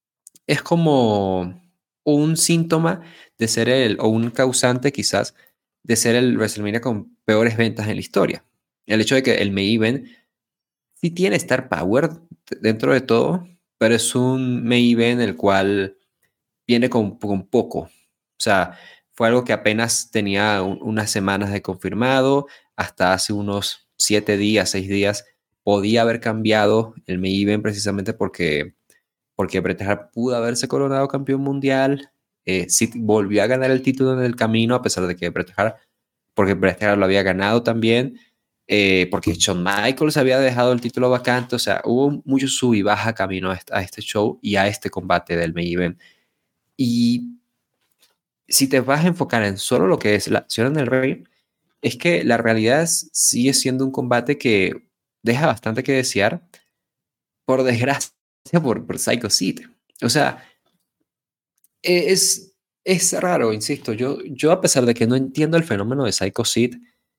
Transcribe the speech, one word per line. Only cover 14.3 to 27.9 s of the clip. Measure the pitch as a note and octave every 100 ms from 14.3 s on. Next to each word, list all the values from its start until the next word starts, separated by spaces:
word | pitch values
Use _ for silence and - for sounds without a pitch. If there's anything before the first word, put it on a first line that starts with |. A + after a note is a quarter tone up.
| C3 B2+ B2
main | A#2 A#2+ A#2+
event | A#2 A#2 B2
el | A2+ F#2+
cual | G2+ G2 F#2+ G2+ F#2+ - _ _ _ _ _ _ -
viene | A#2+ B2
con, | B2 G#2 -
con | G#2 G2 F#2
poco. | A#2+ A2+ -
O | - _ _ _ _ _
sea, | - G2 F2+ - - - _
fue | - A2+
algo | B2
que | B2
apenas | G#2+ G#2+ G#2+ A#2 - -
tenía | A2+ G2+ G2 G#2+ G#2
un, | F#2+ G2
unas | - A2 G#2+
semanas | G#2+ G2 G2 G2+
de | G2+
confirmado, | - F#2 F#2 G2+ B2+ C3+ C3 C#3 C#3+ - _ -
hasta | - - F#2
hace | F#2 -
unos | G#2 G2+ G2+ G2 - _ _
siete | - G#2 G#2 G2+
días, | G#2 G#2+ F#2
seis | G2 F#2+
días, | G2 G2+ G#2 - _ _ _
podía | - G2+ G2+ A2+
haber | A2+ A#2
cambiado | A#2 A2 G#2+ G#2+ G#2 A2 A2 - -
el | F2+
main | F#2 G2 G2+
event | G#2+
precisamente | G#2+ G2+ G#2